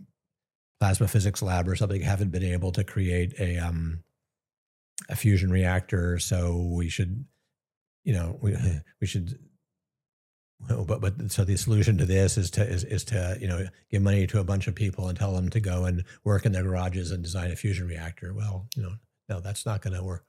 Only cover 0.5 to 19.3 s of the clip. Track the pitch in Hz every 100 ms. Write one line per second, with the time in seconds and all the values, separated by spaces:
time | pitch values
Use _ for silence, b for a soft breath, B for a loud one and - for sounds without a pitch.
0.5 | _ _ - 98 92 98 107 95 - 98
1.5 | 90 87 90 104 98 101 98 98 90 92
2.5 | 87 90 95 90 95 92 87 87 - 90
3.5 | 87 85 82 82 82 - _ _ _ _
4.5 | _ _ _ _ - - - 107 98 92
5.5 | 92 90 92 - 92 87 87 - 90 87
6.5 | 87 87 87 85 - 90 107 139 _ _
7.5 | _ _ _ _ _ 165 92 85 - 104
8.5 | - 92 78 - _ 95 98 87 - -
9.5 | _ _ _ _ _ _ _ _ _ _
10.5 | _ - 117 87 107 98 98 104 - 95
11.5 | 95 - 107 113 98 87 95 95 - 87
12.5 | - 104 90 - 98 - 104 90 104 95
13.5 | 87 92 b _ 101 98 101 90 104 90
14.5 | 98 - 87 98 - 90 90 98 92 90
15.5 | 113 98 90 90 87 B B 104 98 113
16.5 | 92 92 92 90 92 85 92 82 90 87
17.5 | 85 104 92 87 82 82 - 87 101 107
18.5 | 92 107 - 92 107 _ _ -